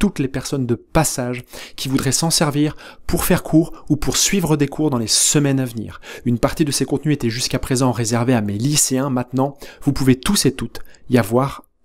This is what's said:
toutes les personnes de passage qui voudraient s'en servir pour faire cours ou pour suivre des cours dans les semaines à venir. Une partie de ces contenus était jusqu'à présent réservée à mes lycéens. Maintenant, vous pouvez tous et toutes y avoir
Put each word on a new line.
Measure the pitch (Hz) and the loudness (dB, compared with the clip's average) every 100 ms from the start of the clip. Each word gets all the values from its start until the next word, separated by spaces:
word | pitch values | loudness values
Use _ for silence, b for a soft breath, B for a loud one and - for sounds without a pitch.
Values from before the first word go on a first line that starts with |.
toutes | 202 - | 0 0
les | 131 | -4
personnes | 135 - 143 120 | -4 -4 -2 0
de | |
passage | 113 - 160 143 - 123 123 - B B B | -2 0 0 2 -2 -4 -6 -10 B B B
qui | 131 | -2
voudraient | 131 135 | 0 0
s'en | - 165 | 0 2
servir | - 156 139 151 - B B - | 2 2 2 0 -2 B B -2
pour | 165 | 0
faire | - 180 | 2 0
cours | - 160 170 B B | 4 4 4 B B
ou | |
pour | 143 135 - | 0 0 0
suivre | - 196 156 147 | 2 2 2 2
des | 139 | 0
cours | - 151 | 0 0
dans | 120 | 0
les | 110 | 0
semaines | - - 151 143 135 | 0 2 2 2 2
à | |
venir. | 127 117 98 - B B | -2 -6 -10 -12 B B
Une | 120 120 | -2 0
partie | 135 - | 0 0
de | 147 | 0
ces | - 135 | 0 -2
contenus | 139 156 | -2 0
était | 139 117 | 0 -2
jusqu'à | 120 - 131 | -4 -4 -4
présent | - 127 131 | 0 0 2
réservée | 117 110 117 120 | 0 0 0 2
à | 120 | 2
mes | 104 104 | 0 -2
lycéens. | 135 151 - 131 139 | 0 0 0 0 0
Maintenant, | 127 120 131 139 - B B | -2 -2 -2 -2 -4 B B
vous | 143 | -2
pouvez | 143 131 127 | 2 4 4
tous | - 202 | 2 2
et | 131 | 0
toutes | - 117 - b b b | -2 -6 -10 b b b
y | 123 | 0
avoir | 113 120 135 - - _ | 2 0 0 -6 -18 _